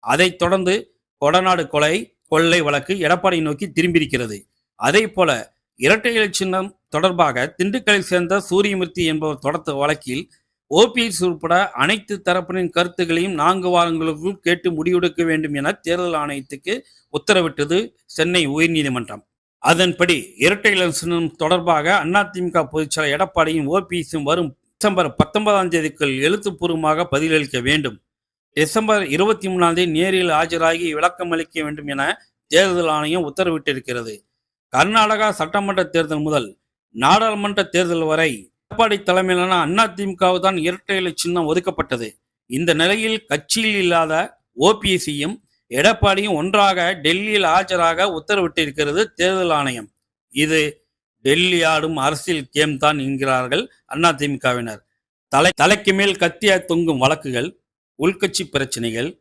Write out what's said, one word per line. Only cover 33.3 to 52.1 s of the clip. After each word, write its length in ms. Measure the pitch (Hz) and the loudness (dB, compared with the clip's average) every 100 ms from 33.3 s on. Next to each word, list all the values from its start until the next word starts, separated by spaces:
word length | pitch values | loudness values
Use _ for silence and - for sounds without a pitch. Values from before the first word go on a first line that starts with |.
| 139 185 160 143 131 - 123 117 104 _ _ _ _ _ | -2 -2 -2 -4 -6 -4 -8 -8 -12 _ _ _ _ _
கர்நாடகா 580 | 123 170 220 214 214 214 | 0 2 4 2 2 0
சட்டமன்ற 500 | - 160 202 202 190 180 | -2 -2 -2 -2 -2 0
தேர்தல் 400 | 165 156 156 151 | 0 -2 -2 0
முதல் 240 | 151 110 - _ _ _ | -2 -2 -12 _ _ _
நாடாளுமன்ற 680 | 110 135 196 226 214 208 202 196 | -2 4 4 2 -2 -4 -2 -2
தேர்தல் 380 | 170 180 170 156 | 0 0 0 0
வரை 240 | 156 160 117 95 _ | 0 0 -2 -12 _
எடப்பாடி 340 | _ - 226 202 | _ 0 0 2
தலைமையிலான 560 | 202 180 185 180 180 185 151 190 | 2 2 2 0 2 0 2 2
அதிமுகவு 600 | 226 180 196 180 185 185 | 0 0 -6 0 2 2
தான் 160 | 190 185 | 0 0
இரட்டை 360 | 160 185 _ 196 | -4 -6 _ -2
இலை 140 | 180 | -2
சின்னம் 340 | 160 175 175 160 | -4 -4 -2 0
ஒதுக்கப்பட்டது. 600 | 165 180 160 - 123 113 - _ _ _ | 0 -2 -4 -4 -4 -6 -14 _ _ _
இந்த 200 | 123 170 | -4 0
நிலையில் 440 | 156 165 214 220 220 | 2 2 2 0 -4
கட்சியில் 520 | _ 147 - 226 220 208 | _ -6 -2 -2 0 0
இல்லாத 340 | 180 170 160 156 190 _ _ - | 2 2 2 0 -4 _ _ 2
ஓ 140 | 160 | 2
பி 160 | 214 202 | 2 0
எஸ்ஸையும் 440 | 185 - 147 147 233 _ _ _ | -2 -2 -6 -6 -8 _ _ _
எடப்பாடியும் 680 | 123 170 226 202 196 208 165 | 2 2 2 2 2 0 -2
ஒன்றாக 420 | 180 208 202 185 175 185 | 0 2 2 2 -2 -2
டெல்லியில் 480 | 147 180 208 208 180 | -2 -2 0 0 2
ஆஜராக 600 | 170 190 180 165 165 196 | 2 0 0 0 2 -2
உத்தரவிட்டிருக்கிறது 920 | 165 - 202 175 165 156 143 147 156 220 | -2 -2 -2 0 -2 -4 -2 -2 0 -4
தேர்தல் 400 | _ 175 190 180 | _ 0 0 0
ஆணையம். 340 | 151 139 120 107 _ _ _ _ | 0 -2 -6 -12 _ _ _ _
இது 260 | 127 151 156 151 147 _ _ _ _ | -2 0 2 0 -6 _ _ _ _
டெல்லி 360 | 131 151 180 175 | 0 2 2 2
ஆடும் 320 | 160 156 160 156 | 2 0 -2 -2
அரசியல் 520 | 135 | -2